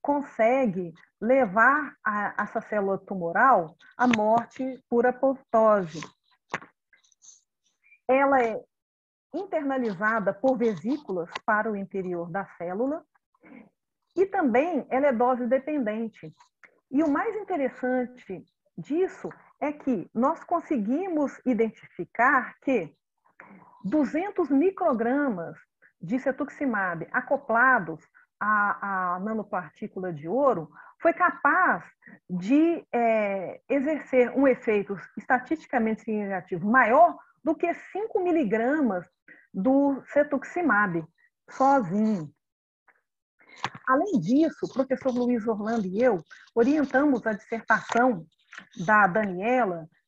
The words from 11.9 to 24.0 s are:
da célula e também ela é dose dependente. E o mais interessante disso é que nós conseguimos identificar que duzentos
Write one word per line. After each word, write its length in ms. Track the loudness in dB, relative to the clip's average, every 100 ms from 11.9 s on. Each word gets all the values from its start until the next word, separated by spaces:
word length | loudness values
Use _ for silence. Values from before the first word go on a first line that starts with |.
| -8 -6 -8 -6
da 160 | -8 -10 -10
célula 480 | -8 -4 -4 -4 _ _ _ _ -20 -20 -20 _ _ _ _ -2
e 100 | 0
também 640 | 2 2 2 0 -4 -2
ela 180 | 0 0
é 40 |
dose 340 | 2 0 0 0
dependente. 880 | -2 -2 -4 -4 -4 -8 _ -20 _ _ _ _ _ _
E 140 | 0
o 80 | 0
mais 240 | 0 -2 -6
interessante 1080 | -6 -4 -4 -4 -2 -2 -4 -10 -14 -14 -14 _ _ -18
disso 520 | -4 -2 -2 -4 -14 -14 _ _
é 120 | -6
que 380 | -4 -2 -2 -4
nós 300 | -2 0 -2
conseguimos 960 | -2 -4 -2 -4 -2 -2 -2 -2 -2 -2 -2
identificar 1080 | 0 0 -4 -20 -14 -10 0 2 2 -2 -8
que 340 | -2 -2 -2 _ _ _ _ _ -20 -20 -20 _
duzentos 640 | -2 0